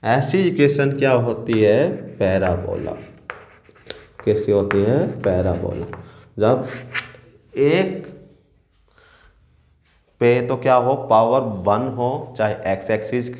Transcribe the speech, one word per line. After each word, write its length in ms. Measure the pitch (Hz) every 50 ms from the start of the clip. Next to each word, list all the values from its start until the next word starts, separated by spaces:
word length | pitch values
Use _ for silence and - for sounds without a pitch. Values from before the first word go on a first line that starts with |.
| -
ऐसी 400 | 107 117 139 139 - - 190 190
equation 500 | 175 - - 143 143 143 - 139 139 135 -
क्या 140 | 139 135 131
होती 480 | 120 117 120 113 - - - 117 110
है? 320 | 107 104 104 117 147 175 - - - - - -
Parabola। 760 | 101 95 92 95 92 92 87 87 92 - 92 - - - - - - - - - - _ - - - - - - _ _ - _ _ - - - - - _ _ -
किसकी 280 | - 104 107 107 - 104
होती 300 | 101 98 101 101 101 98
है? 240 | 107 123 147 175 - - - -
Parabola। 640 | 101 92 90 92 92 87 87 90 90 92 - 85 - - - - - - - - - _ -
जब 300 | 104 107 127 127 - - - - - - - - - - - - - - _ - _ _ -
एक 560 | - 139 147 160 185 190 185 185 - - - - - - - _ _ _ _ _ _ _ _ _ _ _ _ _ _ _ _ _ _ _ _ _ _ _ _ _ _ _ _ _ _ _ _ _ _ _ _ _ _
पे 200 | 123 120 120 123 117
तो 100 | 123 131
क्या 180 | 123 - 135 127
हो? 200 | 127 120 127 135 131 - -
Power 300 | 120 110 113 117 120 135 127 117 107 95 90
one 240 | 98 101 107 127 131
हो, 460 | 110 113 123 123 131 151 151 - -
चाहे 180 | - 110 107 104 - - 95 98
X 180 | 95 - -
axis 380 | 110 107 - - - 123 117 - - -